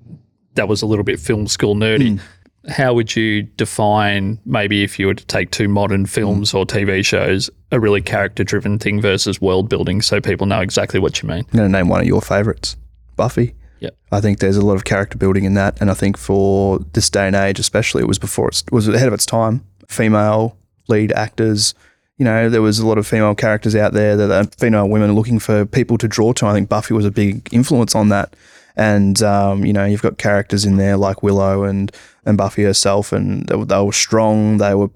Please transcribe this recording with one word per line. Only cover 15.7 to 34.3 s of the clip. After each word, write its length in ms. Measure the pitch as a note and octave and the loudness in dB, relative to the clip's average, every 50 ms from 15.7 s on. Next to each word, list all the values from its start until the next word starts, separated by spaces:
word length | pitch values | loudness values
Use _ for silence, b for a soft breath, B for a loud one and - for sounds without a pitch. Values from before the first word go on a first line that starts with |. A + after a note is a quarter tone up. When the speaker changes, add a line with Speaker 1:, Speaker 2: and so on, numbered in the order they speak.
| - - | -2 0
Speaker 2:
and 100 | G#2 G2+ | -2 -2
I 40 | F#2 | 0
think 220 | - G2+ G2 G2+ | 0 -2 -2 -2
for 640 | - - - G2 G2 G2 G2 G2 G2 G2 G2 F#2+ - - - - | -4 -2 -2 0 2 2 2 2 2 2 0 0 -2 -4 -4 -4
this 160 | A2+ - - | -2 -2 0
day 160 | - G2+ G2 | 0 0 0
and 100 | F#2+ G2 | 2 2
age 240 | G2 G2 G2 G2 G2+ | 0 0 0 -2 -4
especially, 420 | - - - G#2 A#2 - - - | -4 -2 -2 -2 -2 0 -2 -2
it 60 | A#2 G#2+ | 0 0
was 100 | G2+ - | -2 -4
before 300 | - G#2 - - - - | -4 -6 -4 -2 -2 -2
it's, 160 | - - - - | -4 -6 -6 -2
was 160 | B2+ A#2 G#2 G#2+ | 0 0 2 2
ahead 180 | G#2+ B2 C3+ B2 | 2 2 2 0
of 60 | G#2 | 0
its 120 | F#2+ - | -2 -4
time. 360 | - A#2+ A2+ A2 A2 A2+ C3+ - - _ _ - - | -2 -2 0 0 0 -2 -4 -6 -12 _ _ -20 -12
Female 680 | - - A2+ A2 A2 G#2 G#2 G#2+ G#2+ A2 A2+ A2+ - _ _ _ _ _ - - | -4 -2 0 2 2 2 2 2 2 0 0 -2 -6 _ _ _ _ _ -4 0
lead 240 | A2+ G#2+ G#2+ G#2+ | 0 0 2 0
actors, 600 | - - G#2+ G#2+ - - A2 A2 G#2+ G#2 G2+ - - b b b b b b b b | 0 -2 -4 -4 -4 -2 0 0 0 0 -2 -4 -6 b b b b b b b b
you 80 | - C3+ | -2 0
know, 240 | A2+ A2 A2+ A2+ A2+ | 2 2 2 2 2
there 140 | A#2 A2 | 2 2
was 160 | G#2+ G#2+ G#2+ A2 | 2 2 2 2
a 80 | A2 | 2
lot 100 | A2 G#2+ G#2+ | 2 2 0
of 80 | G#2 | 0
female 280 | - B2 A2 G#2+ G#2+ G#2 | 0 0 2 2 2 0
characters 420 | - - A2 G#2 G#2+ - A2 A2 | 0 0 0 0 0 0 0 2
out 160 | G#2+ G#2+ G2 | 2 2 2
there 240 | - G#2 G#2+ G#2+ G#2 | 2 2 2 2 2
that 140 | G#2 G2+ G2+ | 2 2 2
are 140 | F#2 F#2+ G#2 - - - | 2 2 0 -2 -2 -2
female 300 | B2+ A#2 A2 G#2 G2+ G2 | 0 2 2 2 2 2
women 240 | G#2+ G#2+ G#2 G#2 G#2 | 2 2 2 2 2
looking 240 | A2 A2 A#2 A#2 G#2+ | 0 0 0 -2 -2
for 280 | - - G#2+ G#2 G2+ | 0 0 0 0 0
people 320 | - - B2+ A#2 - A#2+ A2 | 0 0 -2 0 0 0 0
to 100 | A#2+ G#2+ | 0 -2
draw 240 | - - G#2+ A#2 | 0 2 2 2
to. 140 | A#2+ - A2+ | 2 0 0
I 80 | G#2 G#2 | 0 2
think 140 | G2+ G2 - | 0 0 0
Buffy 240 | G#2+ G#2+ - - A2 | -2 -4 -2 -2 -2
was 100 | G#2+ G#2 | 0 0
a 60 | G#2 | 0
big 380 | G2+ G#2+ G#2 G2+ G2 A2+ - - | 0 0 0 0 0 -4 -6 -2
influence 420 | - A#2 C3 - D#3+ B2 A2+ - - | 0 0 2 2 2 0 0 0 0
on 140 | A2 G#2 G#2 | 0 2 2
that. 260 | G2+ G2+ - - b b b b b b b b b - | 2 0 -2 -4 b b b b b b b b b 0
And, 440 | A2 G#2+ G#2 G2+ G2+ G2 G2 A2 | 2 2 4 4 2 2 2 2
um, 420 | A2 G#2 G2+ G2+ G2+ G2 G2 G2 - | 2 2 2 2 2 0 0 0 0
you 80 | G#2 | 0
know, 140 | G2+ G2 G2 | 0 0 0
you've 160 | G2+ G#2 G#2 | 0 -2 0
got 160 | - A2+ G2+ - | -2 -4 -4 -2
characters 460 | - G#2 G#2 G2 G2+ - G2+ G2+ G#2 | -2 0 0 0 0 -2 -2 0 2
in 100 | G2+ G2 | 2 2
there 220 | G2 G2 G2+ G2 G2 | 2 2 2 2 2
like 240 | G2+ G2 G2 - | 0 0 -2 0
Willow 420 | - G2+ G2 G2 G2 F#2+ G2 G2 G2 | 0 0 2 2 2 2 0 0 0
and, 260 | G2 G2 G2 G2 G2+ B B B B B B B | -2 -2 -2 -4 -6 B B B B B B B
and 100 | A2 G#2+ | 0 2
Buffy 260 | G2 G2 G2 - - | 2 2 0 0 0
herself, 480 | G#2 G2 F#2+ - - G2+ G2 G#2 G2+ - | 0 2 2 2 0 0 0 0 -2 -2
and 360 | - G2 G2 G2 G2 F#2+ - | -2 -2 -2 -2 -4 -4 -4
they, 100 | - - G#2 A2 | -4 -4 -4 -2
they 160 | - G2 G2 | -2 0 0
were 100 | G2+ G2+ | 0 0
strong. 640 | - - - - A2+ A2 A2 G#2+ | 0 -2 -2 0 0 2 2 2